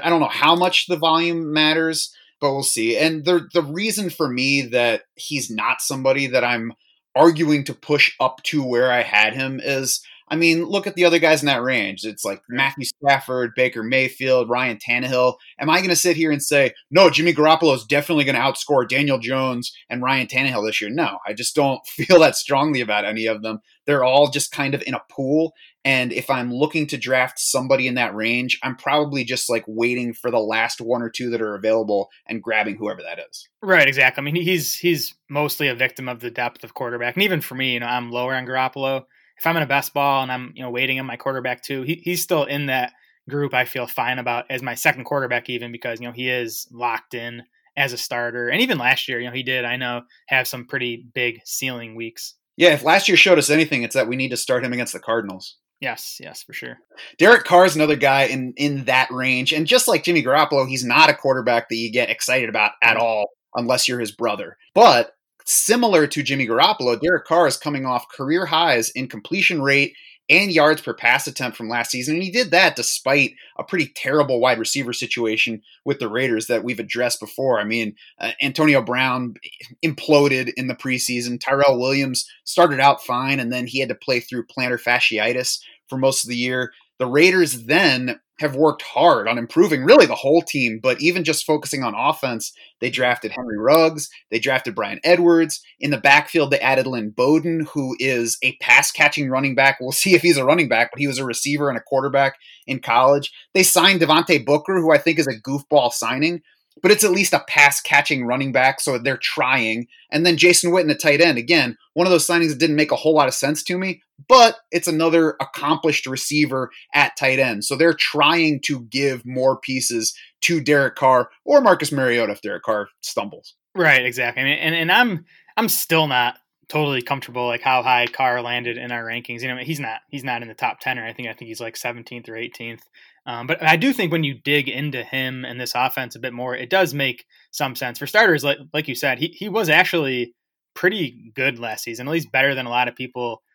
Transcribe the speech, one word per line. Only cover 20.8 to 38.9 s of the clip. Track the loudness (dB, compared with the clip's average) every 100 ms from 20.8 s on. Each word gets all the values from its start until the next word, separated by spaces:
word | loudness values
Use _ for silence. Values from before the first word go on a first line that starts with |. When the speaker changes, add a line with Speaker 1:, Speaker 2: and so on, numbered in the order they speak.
Speaker 1:
year"? | -4
No, | -4 -4 -4 -8
I |
just | -8 -4 0
don't | 0 -2 -8
<laughs> |
feel | -6 4 8
that | 8 4
strongly | 0 0 0 -2
about | -2 -2
any | -2 -2 -2
of | -4
them. | -6 -10 _ _ -2
They're | 2
all | 4 4 4
just | 2 -6
kind | -4 -4
of | -4 -4
in |
a | -8 -8
pool. | -6 -2 0 0 -6 -20 _
And | -2 0 0
if | -4 -4
I'm | -4 -4
looking | -2 -2 -2 -4
to | -6
draft | -2 0 0 -4
somebody | -4 -2 0 0 0
in |
that | -2 -4
range, | -4 -2 -2 -2 -4
I'm | -6 -8
probably | -2 0 0 -4
just, | -4 -6 -2
like, | -4 -4
waiting | -2 -2 -2 -4
for | -6 -4
the | -2
last | 0 -2 -2 -4
one | -4 -4
or | -4
two | -8 -6
that | -4
are | -4 -4
available | 0 0 0 -2 -4 _ -12
and | -10
grabbing | -4 -2 -2 -6
whoever | -8 -8
that | -12 -14
is. | -16 -20 -20 _
Speaker 2:
Right, | 2 4 4
exactly. | 4 2 0
I |
mean, | -4 -2
he's, | 0 -2 -2 -2
he's | -2 -2 -4 -14 -8
mostly | -4 -4 -2 -2
a |
victim | 0 -2 -4 -10
of | -10
the | -10
depth | -6 -6 -8
of | -16
quarterback. | -10 -8 -6 -6 -2
And |
even | 0 -2
for | -4 -6
me, | -4
you | -2
know, | -2
I'm | -4 -4
lower | -6 -4 -4
on | -4
Garoppolo. | -2 -2 -2 -4